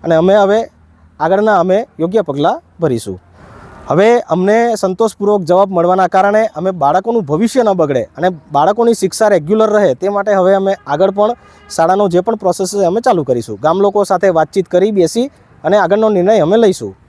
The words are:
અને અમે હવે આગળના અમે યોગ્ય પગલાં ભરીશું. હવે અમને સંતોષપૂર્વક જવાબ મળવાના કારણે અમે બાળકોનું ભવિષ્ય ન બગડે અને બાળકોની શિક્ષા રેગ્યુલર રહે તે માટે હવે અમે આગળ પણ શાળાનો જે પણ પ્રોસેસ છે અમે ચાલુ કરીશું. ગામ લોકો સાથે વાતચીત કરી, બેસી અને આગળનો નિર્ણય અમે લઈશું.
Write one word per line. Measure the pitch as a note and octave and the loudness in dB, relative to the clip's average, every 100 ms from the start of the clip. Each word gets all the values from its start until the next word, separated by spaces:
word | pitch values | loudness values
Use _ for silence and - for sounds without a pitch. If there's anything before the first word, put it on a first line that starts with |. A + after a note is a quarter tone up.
| E3+ | 0
અને | D#3+ | 0
અમે | F3+ G#3 | 4 2
હવે | G3 G#3+ A3+ _ _ _ _ _ D#3+ | 2 0 -2 _ _ _ _ _ -2
આગળના | F#3+ G#3+ G3 | 0 2 0
અમે | F3+ F#3+ - - | 2 0 -2 -6
યોગ્ય | E3 G#3+ F3 | -2 -2 -4
પગલાં | C#3 D#3+ C#4+ _ _ | -2 -2 -2 _ _
ભરીશું. | D#3+ A#2 G2+ F#2 _ _ - - - - - | -4 -4 -6 -14 _ _ -20 -20 -20 -20 -4
હવે | D3 G#3+ A#3+ - | 2 2 2 0
અમને | E3+ F#3 A3 A#3 A3 | -2 0 0 0 -2
સંતોષપૂર્વક | F#3+ F#3 A3+ - G#3 G#3 E3 | -4 -2 -4 -2 -2 -2 0
જવાબ | F3+ G3 F3+ | 0 2 0
મળવાના | E3+ F#3 F#3 F#3+ | 0 2 2 2
કારણે | G3 G#3+ A3 D3+ | 2 2 -2 -4
અમે | F#3 F#3 | -6 -2
બાળકોનું | C#3 E3 G#3+ A#3 D3 | 0 0 -2 -4 -2
ભવિષ્ય | D#3 A3 C4 | -2 0 0
ન | A3 F#3+ | 0 0
બગડે | D3+ C3+ A2 - | 0 0 -4 -4
અને | F3+ E3+ _ C#3 | -4 -4 _ 0
બાળકોની | D#3+ G#3 A#3 A3+ | 0 2 0 0
શિક્ષા | F#3+ - G#3+ F#3+ | -2 0 0 0
રેગ્યુલર | D3+ G#3+ A3 G#3+ | 0 0 2 2
રહે | F#3+ B2+ | 0 0
તે | F#3 G3+ | -2 -4
માટે | G3+ G3 | 0 0
હવે | F3+ G3 | 2 2
અમે | G3 G3 | 0 -4
આગળ | - D3 F#3+ G3 | -4 0 0 2
પણ | G#3 A#3+ - - - - | -2 -2 -14 -20 -12 -2
શાળાનો | E3 F#3+ G3+ F3 | 0 2 2 0
જે | F#3+ | -2
પણ | A3 | -2
પ્રોસેસ | F#3+ F3 F#3 G3+ | -2 -2 -4 -2
છે | F3+ | -2
અમે | G3+ B3 | 0 0
ચાલુ | F#3+ C#3 | 0 0
કરીશું. | B2 A2+ G2+ | -4 -4 -4
ગામ | C#3+ F3+ G3+ | -2 2 0
લોકો | G3+ G3 | 0 -2
સાથે | F#3 G3 E3 | 0 2 2
વાતચીત | D#3 G3 F3 F3+ | 0 -2 0 0
કરી, | G3+ G3+ | 0 0
બેસી | E3 A#3 C4+ _ _ _ | 0 0 -4 _ _ _
અને | D#3+ G#3 | 0 0
આગળનો | G3+ G3+ A3 G3+ | 2 2 2 2
નિર્ણય | F3+ G#3+ D#3 | 2 2 2
અમે | G#3+ A3 | 2 2
લઈશું. | - G#2+ F#2+ | 0 -8 -14